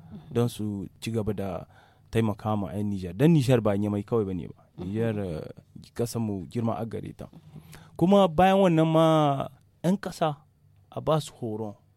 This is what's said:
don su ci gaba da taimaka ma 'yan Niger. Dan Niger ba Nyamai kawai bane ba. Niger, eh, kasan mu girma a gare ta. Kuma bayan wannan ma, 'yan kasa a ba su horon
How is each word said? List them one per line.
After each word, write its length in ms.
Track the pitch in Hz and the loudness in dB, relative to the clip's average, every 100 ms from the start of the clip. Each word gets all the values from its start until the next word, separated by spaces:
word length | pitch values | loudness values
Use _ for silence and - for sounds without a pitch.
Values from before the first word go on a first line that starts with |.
| - - - | -20 -20 -6
don 160 | 117 120 | -2 -2
su 400 | - 107 101 - _ | -2 -8 -8 -10 _
ci 100 | 113 | -6
gaba 220 | 113 104 98 | -4 -4 -6
da 300 | 98 87 - - _ _ _ | -6 -10 -12 -20 _ _ _
taimaka 460 | 113 113 98 107 107 | 0 0 -2 -4 -4
ma 160 | 95 | -4
'yan 160 | 101 104 | -6 -6
Niger. 240 | 98 90 | -6 -8
Dan 200 | 92 156 160 | 2 4 4
Niger 240 | 120 123 | 4 2
ba 160 | 107 101 | 2 0
Nyamai 240 | 104 104 | 0 -2
kawai 220 | 101 117 | -2 -2
bane 240 | 98 90 55 | -2 -6 -10
ba. 160 | - _ - | -16 _ -12
Niger, 380 | 90 107 117 104 | -8 -4 -4 -4
eh, 240 | 95 78 - - _ - - | -6 -8 -12 -18 _ -20 -18
kasan 280 | - 117 117 | -6 -6 -4
mu 240 | 110 98 78 | -4 -6 -6
girma 320 | 120 117 - | -4 -4 -4
a 60 | 113 | -8
gare 260 | 98 95 | -8 -12
ta. 160 | - - - - - - - - - | -14 -18 -18 -20 -20 -20 -20 -14 0
Kuma 280 | 170 202 190 | 6 6 6
bayan 280 | 156 190 196 | 6 4 6
wannan 240 | 190 160 160 | 6 6 4
ma, 600 | 160 160 156 147 139 - - _ _ | 4 6 4 2 0 -6 -10 _ _
'yan 120 | 170 196 | -2 -2
kasa 360 | 185 - 160 143 _ _ _ _ _ | -4 -2 -2 -4 _ _ _ _ _
a 100 | - | -8
ba 200 | 131 156 | 0 0
su 120 | - - | -2 -10
horon 380 | 117 107 107 101 _ | -8 -6 -8 -12 _